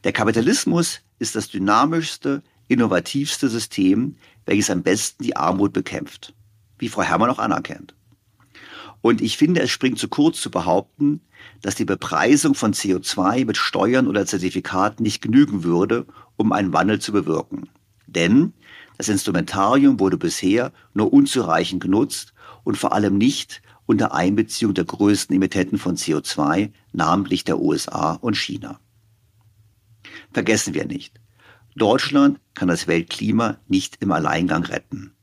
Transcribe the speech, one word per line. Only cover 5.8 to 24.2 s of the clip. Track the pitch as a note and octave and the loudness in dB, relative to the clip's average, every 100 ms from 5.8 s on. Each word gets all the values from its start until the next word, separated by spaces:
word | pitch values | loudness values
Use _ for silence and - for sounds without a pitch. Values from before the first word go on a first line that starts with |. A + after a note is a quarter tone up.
| - - - - - _ _ _ _ _ | -6 -10 -10 -16 -20 _ _ _ _ _
wie | A#2 | -8
Frau | G#2 | -4
Herrmann | F2+ F#2 A#2 | 0 2 2
auch | C3 | 0
anerkennt. | A2 D2+ - - - _ _ _ _ _ _ - - - - - | -2 -2 -6 -14 -18 _ _ _ _ _ _ -20 -20 -20 -20 -2
Und | A#2 A2+ | 2 2
ich | A2+ - | 0 2
finde, | D3+ E3+ | 2 4
es | - | 0
springt | - C3 A2+ | 0 -2 -2
zu | C3+ | -4
kurz | - D#3 - | 2 2 0
zu | - | -6
behaupten, | F#2 F2 F2 - - C#3+ D3+ _ - - - | -4 0 0 -2 -2 0 0 _ -20 -20 -10
dass | G2 | -6
die | - | -4
Bepreisung | G#2 F#2+ - D#2+ G#2 C#3+ D3 | -2 -2 -2 0 4 4 4
von | C#3 G#2+ | 0 0
C | G2 G2 | -2 -2
O | F2+ | -2
zwei | - - F#2+ A#2+ | -2 -2 0 0
mit | A#2 | -2
Steuern | - - - G2 C3 B2+ | -2 -2 0 0 2 2
oder | G#2 | 0
Zertifikaten | F#2+ F#2+ F2+ F#2 - F#2 G#2 A2 | -2 -2 -4 -4 -4 -2 -2 0
nicht | G#2+ - | -4 -4
genügen | - A2+ - G2+ | 2 4 4 0
würde, | E2+ E2+ G2+ A#2 - - - | 0 2 2 0 -4 -18 -20
um | - G#2+ | -2 0
einen | F2 F#2+ | 2 2
Wandel | D#2+ F#2+ G#2 | 2 2 0
zu | - | 0
bewirken. | G#2 E2 D#2 - - - _ _ _ - | -2 0 -4 -4 -14 -14 _ _ _ -8
Denn | E2+ E2+ B2 E3+ - - - - - | -2 4 4 4 -4 -20 -20 -20 -8
das | G#2+ | -2
Instrumentarium | G2+ - F2 E2 F#2+ G2 C#3 C#3 C3 | -2 0 -2 -2 0 2 6 6 4
wurde | F#3+ F#3 | 2 2
bisher | E2+ - - A2+ C3 _ _ | -2 -2 0 0 -2 _ _
nur | G2+ G#2+ | -2 4
unzureichend | C#3+ C#3 C3 F2+ E2 F2 F#2 | 6 4 0 0 0 0 -4
genutzt | F2 G2+ C#3+ - - _ - - | 0 0 0 -6 -14 _ -20 -10
und | - G#2 | -6 -4
vor | - | -2
allem | G2+ G#2 G2 | 0 2 2
nicht | A#2+ E3+ - - _ _ | 2 0 -10 -16 _ _
unter | - G#2+ A2+ | -2 0 2
Einbeziehung | C#2 | 0